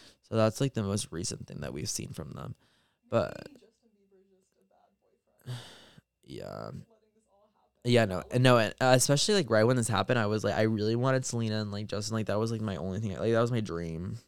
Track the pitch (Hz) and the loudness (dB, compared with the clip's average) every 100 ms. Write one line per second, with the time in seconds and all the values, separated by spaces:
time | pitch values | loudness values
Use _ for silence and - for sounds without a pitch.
0 | - _ _ 113 110 - 139 - 98 104 | -20 _ _ 2 2 2 -2 0 -2 -2
1 | - 80 - - - - 71 64 113 - | -4 -8 -8 -8 -12 -10 -8 -8 -6 -8
2 | - - 73 - - - _ _ _ _ | -8 -12 -12 -12 -12 -14 _ _ _ _
3 | _ 117 60 50 - - _ _ _ _ | _ -2 -2 -6 -16 -20 _ _ _ _
4 | _ 196 196 185 190 _ 190 _ _ _ | _ _ _ _ _ _ _ _ _ _
5 | _ _ _ _ 131 120 - - - - | _ _ _ _ -16 -14 -16 -20 -20 -20
6 | _ _ - 62 50 50 55 - - _ | _ _ -18 -14 -12 -12 -12 -14 -18 _
7 | _ _ _ _ _ _ _ _ 123 120 | _ _ _ _ _ _ _ _ 2 4
8 | 107 90 - 123 127 120 107 - 127 127 | 4 -2 -2 4 6 6 4 2 4 6
9 | - 143 - 202 120 110 113 127 113 101 | 6 2 4 2 4 4 4 4 2 0
10 | 101 123 104 107 107 92 110 110 107 117 | 2 2 2 0 0 2 2 2 0 0
11 | 131 131 127 117 110 107 107 101 107 101 | 0 0 -2 -4 -2 -2 -4 -6 -6 -6
12 | 110 110 98 104 113 113 107 85 92 92 | -4 -4 -2 -2 -2 -2 -4 -4 -4 -4
13 | 110 73 110 113 120 120 95 85 85 80 | -4 -2 2 2 2 0 -2 -6 -6 -6
14 | 92 113 | -8 -10